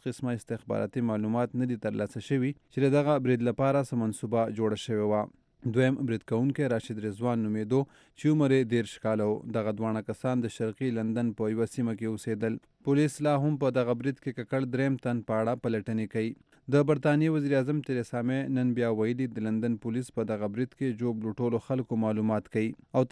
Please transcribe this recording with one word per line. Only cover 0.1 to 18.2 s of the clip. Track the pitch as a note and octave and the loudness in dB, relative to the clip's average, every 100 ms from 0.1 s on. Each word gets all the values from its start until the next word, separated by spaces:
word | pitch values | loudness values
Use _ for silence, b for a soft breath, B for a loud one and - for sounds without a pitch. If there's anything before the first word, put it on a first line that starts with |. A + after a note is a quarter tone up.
| - B2 A#2 | -6 -4 -4
استخباراتي | - A2+ - G#2+ G#2+ C3 A#2 | -6 -8 -4 -2 -2 -2 -2
معلومات | G#2+ A2 A#2 A#2+ B2 | 0 0 0 -2 -2
نه | B2+ | -2
دي | A2+ G#2+ | -2 -4
ترلاسه | G#2+ G#2 A#2 - | -4 -4 -6 -4
شوي | C#3 B2+ | -2 -2
چې | C#3+ _ - C#3 | -4 _ 0 4
د | C#3+ | 4
دغه | C#3+ C#3+ B2+ | 4 2 2
برید | B2 A#2+ | 2 2
لپاره | A2+ C3+ C#3 - | 2 2 2 0
څه | A#2+ A2 | 0 -2
منصوبه | G#2+ A2 A#2 A2+ A2 | -2 0 0 0 0
جوړه | A2 G#2+ - | 0 0 -2
شوې | A2 G#2 | 0 2
وه. | G#2+ G#2+ - _ _ B2 A2+ | 2 0 -8 _ _ -2 2
دویم | C3 C3+ C3 | 4 2 0
برید | A2+ - | -2 -2
کوونکی | A2 C3+ C3+ C#3 | 0 0 0 0
راشد | A2+ - A2 | 0 -4 -6
رضوان | G#2+ G2 B2 A#2 | -6 -2 -2 0
نومېدو | G#2+ G#2+ G#2+ C3 C3+ b b - | 0 -2 0 0 0 b b -2
چې | D3+ | 2
عمر | D#3 C#3 C3+ | 4 4 4
یې | A#2 | 4
دېرش | A#2 G#2+ - A2 | 0 0 -4 0
کاله | G#2+ G#2 | 2 2
و. | G#2+ A#2+ A2+ | 0 -2 -2
دغه | G#2+ G#2+ | -2 -2
دواړه | A2+ A2 - | -2 -2 -4
کسان | - C3 B2+ | -4 -2 0
د | A#2 - | -2 -4
شرقي | A2+ G#2+ C3 A2+ | -6 -2 -2 0
لندن | A2+ A2+ A#2+ G#2+ | 0 0 -2 0
په | G#2+ | 0
یوه | A2 A2 | 0 -2
سیمه | - A#2 G#2+ | -2 -2 -2
کې | A2 | -4
اوسېدل. | G#2+ - G#2+ A2 A2+ - _ - | -4 -4 -2 -2 -2 -8 _ 0
پولیس | C#3 D3+ - D3 | 2 2 0 0
لا | C#3+ D3 | 2 2
هم | C#3+ | 2
په | C3+ B2+ | 0 2
دغه | A#2+ A#2+ | 0 0
برید | C3 C3 | -2 -4
کې | C#3 B2+ | -6 -8
ککړ | A#2 C3+ C3 B2 | -4 -2 0 0
دریم | C3+ C3 B2+ | 0 0 -2
تن | A#2+ G#2+ | -4 -2
په | A2 | 0
اړه | A2+ B2 | 0 -2
پلټنې | A#2+ A2 G2+ A2 G#2+ | -2 -2 -2 -2 -2
کوي. | A2+ A2+ - b b - C#3 | -2 -4 -6 b b 0 2
د | C#3+ | 4
برطانیې | D3 D3+ D3 D#3 D#3 | 2 2 2 2 2
وزیر | C#3 C3+ | 2 2
اعظم | B2+ D3+ C#3 | 2 0 -2
تریسا | B2+ A#2 A#2+ | -2 -2 -2